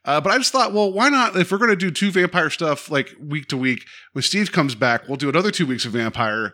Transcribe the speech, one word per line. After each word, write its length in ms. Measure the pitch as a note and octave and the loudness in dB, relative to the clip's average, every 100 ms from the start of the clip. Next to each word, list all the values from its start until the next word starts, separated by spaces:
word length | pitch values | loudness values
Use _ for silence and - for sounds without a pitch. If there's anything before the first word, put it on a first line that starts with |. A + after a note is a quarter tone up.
Uh, 160 | - D3 | -2 0
but 120 | F#3 | 2
I 60 | A#3 | 0
just 120 | B3 | 2
thought, 220 | C4+ A3 | 2 2
well, 180 | G#3 G3+ | 2 0
why 180 | F#3+ C4 | 2 2
not? 260 | C#4 A#3 F3+ | 4 2 0
If 160 | F3 | 0
we're 80 | G3 | 2
gonna 160 | A#3 G3 | 2 2
do 160 | F#3 | 0
two 180 | D#3 G3+ | 0 0
vampire 400 | F#3 F3+ F3 D#3+ | 2 2 2 0
stuff, 400 | - E3 C#3 - | -2 -2 -2 -2
like, 240 | D3 B2+ - | -2 -2 -8
week 280 | D3+ D3+ C3+ | -8 -8 -4
to 80 | C3+ | -2
week, 280 | C3 A#2+ - - - | -2 -2 -8 -20 -12
when 100 | C#3 | -6
Steve 280 | - G3 G#3 | -2 0 0
comes 220 | F3 C#3 | 0 0
back, 340 | A2+ B2 A#2 - | 0 0 0 -2
we'll 100 | C3+ | -4
do 120 | C#3+ | 0
another 220 | D3+ G#3 | 0 0
two 160 | G3+ D3 | 0 -2
weeks 180 | A#2+ A#2+ | -2 -4
of 60 | |
vampire. 640 | A#2 A2+ A2+ A2+ G#2+ G#2+ | -4 -2 -2 -2 -2 -6